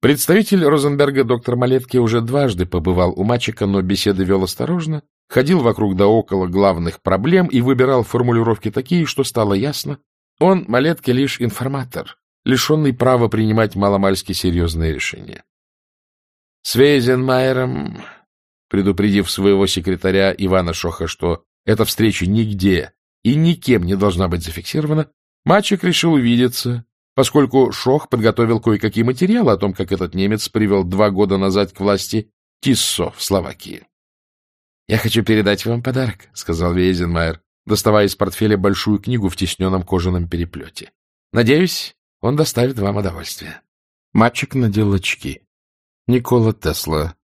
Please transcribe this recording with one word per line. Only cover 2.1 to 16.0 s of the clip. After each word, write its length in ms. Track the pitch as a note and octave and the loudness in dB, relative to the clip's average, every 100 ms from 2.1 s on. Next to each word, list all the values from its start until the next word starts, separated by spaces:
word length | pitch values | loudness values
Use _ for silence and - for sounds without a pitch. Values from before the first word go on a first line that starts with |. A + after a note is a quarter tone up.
| A#2 | 0
дважды 460 | A#2 C3+ C#3 F2+ F2+ | 0 0 0 -2 -2
побывал 440 | F2+ E2+ F2+ F2 - | -2 0 0 0 0
у 80 | |
Мачека, 420 | G2 A#2+ - - G#2 | -2 -2 -2 -4 0
но 160 | G2 | 0
беседы 420 | F#2 G2 - F#2+ | 0 0 0 0
вел 200 | F#2 F#2+ | 2 0
осторожно, 580 | F#2+ - B2 F3 D#3+ D#3 - _ _ | 0 -4 -4 -4 -4 -8 -10 _ _
ходил 320 | - C3+ F3+ | 0 2 2
вокруг 340 | A#2 G#2+ G#2+ F#2+ | 2 0 0 2
да 100 | G2+ | 4
около 400 | A2 G#2 F#2+ F#2 | 2 0 -2 -2
главных 560 | F2+ G2 E2+ E2+ - | 2 2 2 -4 -4
проблем 460 | - F#2+ A#2+ F#3 F3+ | -2 -2 2 2 2
и 140 | C3 | 0
выбирал 420 | B2 B2+ B2+ C3 | 2 2 2 2
формулировки 680 | A2 A#2+ B2 A#2 A2+ A2 D3 | 0 -2 0 2 2 0 -2
такие, 380 | - C3 F3 D#3 | -6 -2 -2 0
что 160 | - | -2
стало 300 | C3 - G#2 | -4 -2 0
ясно: 460 | G2 C3 C#3+ C#3+ C#3+ _ _ _ _ | 0 -2 -6 -8 -12 _ _ _ _
он, 280 | E3+ F#3+ - | 2 2 0
Малетки, 440 | A#2+ C#3+ E3 - | 0 0 -2 -2
лишь 300 | B2 C#3 - | 0 0 -2
информатор, 760 | A#2+ - B2+ C#3 B2+ - - - _ _ | -4 -4 -6 -6 -8 -10 -12 -18 _ _
лишенный 500 | - B2+ - D#3 D3 | -2 0 2 2 2
права 360 | B2 B2 B2+ A#2 | 2 2 2 2
принимать 460 | G#2+ A2 G#2+ A2 F#2+ | 0 0 2 0 2
маломальски 580 | G2+ G2 G2 F#2+ - | 0 2 2 0 -4
серьезные 600 | F#2 F#2 F2 E2+ D#2+ D#2+ | -4 -2 0 0 0 -2
решения. 520 | C#2+ - - - - _ _ _ _ _ _ | -4 -8 -10 -16 -20 _ _ _ _ _ _